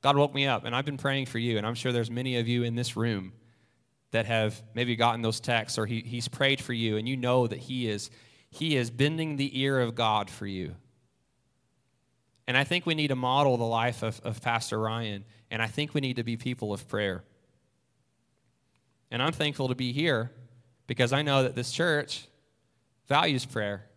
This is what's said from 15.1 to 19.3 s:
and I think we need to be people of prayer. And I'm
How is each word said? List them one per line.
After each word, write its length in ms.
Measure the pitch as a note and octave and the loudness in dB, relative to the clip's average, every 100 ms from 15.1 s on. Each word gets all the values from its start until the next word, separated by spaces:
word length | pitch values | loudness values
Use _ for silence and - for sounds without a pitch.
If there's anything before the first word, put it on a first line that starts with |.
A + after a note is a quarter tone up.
| G2+ G#2 - _ | -8 -12 -20 _
and 120 | A2+ | -4
I 60 | A2+ | -4
think 260 | A2+ D3 | -2 -2
we 80 | D3+ | -2
need 160 | C3+ B2+ | -2 -2
to 60 | |
be 120 | A#2 A#2 | -4 -4
people 380 | - A#2+ G#2+ | -4 -4 -4
of 160 | G2+ - | -6 -4
prayer. 340 | G#2+ G2+ F2+ - _ _ _ _ _ _ _ _ _ _ _ _ _ _ _ _ _ _ | -2 -2 -2 -10 _ _ _ _ _ _ _ _ _ _ _ _ _ _ _ _ _ _
And 140 | A#2 | 0
I'm 80 | C#3 | 0